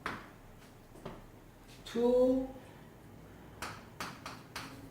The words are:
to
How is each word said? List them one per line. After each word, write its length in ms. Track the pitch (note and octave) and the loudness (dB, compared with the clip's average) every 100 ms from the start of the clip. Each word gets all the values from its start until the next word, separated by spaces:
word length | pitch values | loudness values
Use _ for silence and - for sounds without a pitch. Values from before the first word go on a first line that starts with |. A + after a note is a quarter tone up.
| - - - - - - - - - - - - - - - - - - - | -8 -8 -12 -18 -20 -20 -20 -20 -20 -16 -14 -16 -18 -20 -20 -20 -20 -18 -6
to 640 | A#3 A#3+ B3 B3+ C4 C4 - - - - - - - - - - - - - - - - - - - - - - - - | 2 6 8 8 6 2 -8 -16 -20 -20 -20 -20 -20 -18 -18 -18 -12 -10 -12 -16 -12 -12 -10 -14 -14 -14 -12 -12 -14 -16